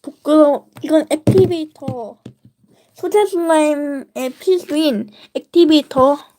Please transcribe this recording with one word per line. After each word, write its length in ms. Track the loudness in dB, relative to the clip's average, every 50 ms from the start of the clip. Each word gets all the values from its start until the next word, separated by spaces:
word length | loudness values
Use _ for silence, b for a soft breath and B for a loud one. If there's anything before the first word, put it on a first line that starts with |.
부끄러워. 680 | _ -16 -18 _ _ 2 4 4 4 4 2 -2 _ _ _ -16
이건 240 | -6 -2 -2 -2 0 0
액티베이터. 1080 | -6 -2 _ 0 2 2 2 2 0 -6 -8 -12 _ -14 -14 -12 -12 -12 -14 -14 -16 _ _ -20 -20 _ _ _ _ _ _ _ _ _ _ _ _
소재 320 | -10 -10 -2 0 0 0
슬라임의 1040 | 0 -2 -4 -2 0 2 2 2 0 -2 -4 -4 -8 -8 -10 -12 _ _ -10 -8 -8 -10 _
필수인 720 | -2 -2 -2 -2 -2 -4 -4 -2 0 0 -2 -2 -6 b b b b b b
액티베이터. 840 | -12 -12 _ 2 2 4 4 4 2 2 _ 0 2 2 2 2 -2 -6 _ _